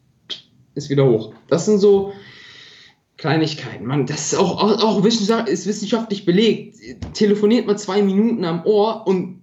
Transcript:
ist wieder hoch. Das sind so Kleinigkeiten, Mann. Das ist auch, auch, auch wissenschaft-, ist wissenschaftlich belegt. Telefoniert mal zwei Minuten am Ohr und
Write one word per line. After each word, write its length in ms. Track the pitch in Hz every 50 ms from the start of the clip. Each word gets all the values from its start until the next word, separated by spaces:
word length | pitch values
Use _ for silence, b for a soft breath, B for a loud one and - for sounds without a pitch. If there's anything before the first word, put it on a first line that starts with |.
| _ _ _ _ _ - - - _ _ _ _ _ _ _
ist 140 | 143 - -
wieder 160 | 139 139 135
hoch. 280 | 127 110 110 110 B B B B -
Das 180 | 185 175 -
sind 120 | 214 214 196
so 340 | 202 202 196 196 196 196 B B B B B B B B B B B B B B B B B _ _ _ _ -
Kleinigkeiten, 680 | - 143 156 160 156 - - - 123 117 104 101 104
Mann. 200 | 123 143 147 120
Das 260 | - - - - -
ist 60 | 147 147
auch, 240 | 190 175 - -
auch, 200 | 196 214 - -
auch 200 | 208 226 190 202 175
wissenschaft-, 440 | 233 233 220 196 196 226 226 - -
ist 180 | 190 185 -
wissenschaftlich 580 | 196 208 - 202 196 240 226 226 - 202 196 -
belegt. 500 | 170 175 202 233 214 - - - - - - - - - - - - -
Telefoniert 520 | - 214 202 202 208 208 208 240 240 -
mal 100 | 208 202 202
zwei 240 | - 190 185 208
Minuten 420 | 202 196 190 202 220 240 233 226 180
am 200 | 165 165 170 -
Ohr 420 | 208 214 202 208 214 220 - -
und 340 | 190 190 180 - - - -